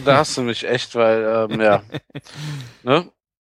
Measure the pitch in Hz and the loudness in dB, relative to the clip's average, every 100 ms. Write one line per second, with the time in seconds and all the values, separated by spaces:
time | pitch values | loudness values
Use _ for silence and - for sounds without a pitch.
0 | 135 139 156 - 120 110 - 127 - 120 | 2 2 2 -2 -4 -4 -2 -4 -2 0
1 | 113 110 110 113 110 110 110 101 107 147 | 2 2 0 -2 -2 0 2 2 0 -14
2 | - 139 - 147 151 147 120 - 123 151 | -14 -18 -16 -14 -12 -12 -14 -10 0 0
3 | 175 _ _ _ | -2 _ _ _